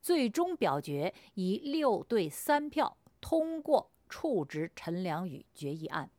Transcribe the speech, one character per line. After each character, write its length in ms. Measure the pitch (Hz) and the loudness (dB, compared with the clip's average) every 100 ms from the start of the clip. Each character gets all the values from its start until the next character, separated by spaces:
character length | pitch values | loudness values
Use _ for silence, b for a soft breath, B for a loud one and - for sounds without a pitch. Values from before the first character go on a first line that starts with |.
最 300 | - 339 247 | 2 4 4
终 260 | 214 349 349 | 2 0 2
表 240 | 196 143 | 2 2
决 320 | 147 143 156 B B | 0 -2 -2 B B
以 240 | - 185 202 | -2 0 0
六 440 | 294 302 294 208 | 0 0 2 2
对 240 | - 233 165 | 0 0 0
三 420 | - - 294 294 | -4 2 2 2
票 260 | 311 285 - _ _ | 0 -2 -2 _ _
通 400 | - 330 320 320 | 0 0 2 -2
过 300 | 294 302 - _ _ | 2 2 2 _ _
处 360 | - 330 233 | -6 -2 0
置 260 | 143 151 165 - | -2 -4 -6 -6
陈 260 | - 170 | -6 -4
良 260 | 185 160 180 | -2 -2 -4
宇 160 | 143 - | -8 -16
决 220 | - 147 | -10 -8
议 120 | 156 160 | -6 -6
案。 220 | 160 139 | -6 -8